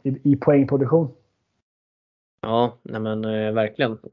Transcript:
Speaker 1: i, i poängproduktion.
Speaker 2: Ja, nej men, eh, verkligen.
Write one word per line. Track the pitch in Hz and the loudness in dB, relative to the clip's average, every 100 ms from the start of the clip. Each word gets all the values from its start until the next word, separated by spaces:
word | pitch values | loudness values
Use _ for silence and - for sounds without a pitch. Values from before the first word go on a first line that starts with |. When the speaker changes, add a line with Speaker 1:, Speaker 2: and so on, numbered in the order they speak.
Speaker 1:
i, | 135 135 147 | -6 -2 0
i | 139 | 2
poängproduktion. | - 143 135 143 131 160 147 - _ _ _ _ _ _ _ _ _ _ _ _ | 4 4 2 0 2 2 0 -6 _ _ _ _ _ _ _ _ _ _ _ _
Speaker 2:
Ja, | 110 117 120 120 | -4 0 0 -2
nej | - 110 | -10 -6
men, | 110 110 110 | -4 -4 -4
eh, | 110 107 | -2 -2
verkligen. | 113 107 - 117 110 - | 0 -2 -2 -4 -4 -12